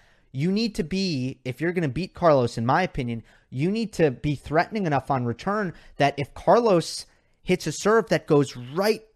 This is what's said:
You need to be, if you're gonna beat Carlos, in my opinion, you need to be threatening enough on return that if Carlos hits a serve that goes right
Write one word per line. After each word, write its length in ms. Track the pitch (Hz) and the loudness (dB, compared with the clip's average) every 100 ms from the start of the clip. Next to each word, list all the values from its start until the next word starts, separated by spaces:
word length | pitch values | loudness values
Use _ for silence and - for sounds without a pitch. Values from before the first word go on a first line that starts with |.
| _ _ _ | _ _ _
You 200 | 131 165 | -4 -2
need 220 | 202 233 - | 0 -2 -4
to 80 | |
be, 560 | 156 190 190 139 127 - | -4 -2 -2 -2 -4 -6
if 160 | - 123 | -10 -6
you're 120 | 165 | -4
gonna 160 | 180 156 | -2 -2
beat 260 | 123 185 | -2 -8
Carlos, 440 | - 175 139 120 - | 0 4 4 4 0
in 80 | 117 | 0
my 160 | 156 | 0
opinion, 400 | 180 - 120 113 - _ _ | 0 -4 -6 -8 -12 _ _
you 200 | 127 165 | -4 -2
need 220 | 220 220 | -2 -4
to 160 | - 156 | 2 2
be 240 | 127 151 | 2 -4
threatening 520 | 139 - 151 175 214 175 | -6 -2 0 0 -2 -2
enough 240 | 139 - | -2 0
on 140 | 135 | -2
return 480 | 120 113 196 208 185 - - - | -2 -4 -4 -4 -4 -8 -10 -2
that 220 | 143 - | 0 0
if 160 | - | -8
Carlos 720 | - - 214 233 175 - - - _ _ _ | -2 4 4 6 2 2 -8 -14 _ _ _
hits 240 | - 185 160 | -2 -2 -2
a 60 | |
serve 360 | - 196 226 220 | -2 2 2 2
that 180 | 160 - | 0 2
goes 300 | 147 135 123 | 2 2 -4
right 460 | 120 156 208 226 - | -10 -2 0 -2 -6